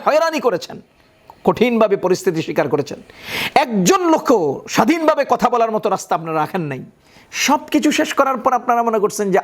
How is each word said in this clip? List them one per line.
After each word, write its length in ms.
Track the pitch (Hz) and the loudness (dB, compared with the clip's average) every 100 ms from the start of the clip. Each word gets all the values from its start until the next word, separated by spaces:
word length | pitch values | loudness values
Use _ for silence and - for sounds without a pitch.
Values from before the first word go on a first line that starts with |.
হয়রানি 360 | 214 302 330 311 | 0 0 0 -2
করেছেন, 400 | 240 175 - 180 - _ _ _ _ - | -2 -4 -8 -16 -20 _ _ _ _ -2
কঠিনভাবে 520 | 196 - 247 233 214 196 | 0 2 2 2 2 2
পরিস্থিতি 460 | 180 180 190 160 | 0 0 0 -2
স্বীকার 260 | 151 160 143 | -4 -2 0
করেছেন। 340 | 147 131 - - - - - - | -2 -4 -10 -18 -20 -12 -8 0
একজন 560 | 247 277 208 180 381 339 | 0 2 2 2 2 2
লোকও 520 | 311 - 226 151 131 - | 0 2 2 2 -4 -4
স্বাধীনভাবে 560 | - 220 339 311 294 269 | 0 2 2 2 2 0
কথা 220 | - 233 | 0 2
বলার 200 | 233 226 | 2 0
মতো 200 | 214 208 | 0 -2
রাস্তা 240 | 190 - | -4 -2
আপনারা 260 | 170 160 160 | -4 -2 -4
রাখেন 200 | 151 190 | -2 -4
নাই। 240 | 151 139 - _ _ - _ | -6 -8 -14 _ _ -20 _
সব 360 | - - 294 302 | -4 0 0 0
কিছু 260 | 294 294 | 0 2
শেষ 220 | 262 302 | 0 -2
করার 220 | - 269 254 | 0 0 2
পর 160 | 262 | 0
আপনারা 300 | 247 254 240 | 0 0 0
মনে 160 | 233 220 | 2 0
করছেন 320 | 196 - 202 | 0 -2 0
যে 80 | 185 | 0